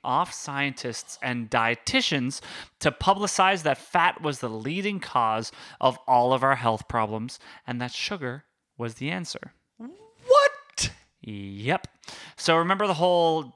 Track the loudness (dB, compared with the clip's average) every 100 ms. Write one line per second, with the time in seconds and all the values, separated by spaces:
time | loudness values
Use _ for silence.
0 | -2 0 -2 -6 -8 -4 -4 -4 -8 -8
1 | -12 -8 -6 -4 -2 0 0 0 0 0
2 | 2 0 -2 -4 -10 -16 -16 -4 -2 0
3 | 2 2 2 2 4 2 0 -2 0 2
4 | 2 2 -4 -4 -6 -6 -6 -4 -4 -4
5 | -2 2 2 2 -2 -10 -18 0 0 2
6 | 2 4 4 4 4 2 2 -2 -2 -2
7 | -2 -2 -8 -12 -20 -18 -10 -8 -8 -6
8 | -6 -6 -8 -10 -16 _ _ -10 -10 -6
9 | -6 -6 -8 -12 -14 _ _ -18 -18 -18
10 | -20 _ 4 6 6 2 -12 -6 -6 -8
11 | _ _ -14 -12 -10 -6 -2 -2 -4 _
12 | -20 -18 -18 -4 4 4 4 2 0 2
13 | 4 4 4 2 -2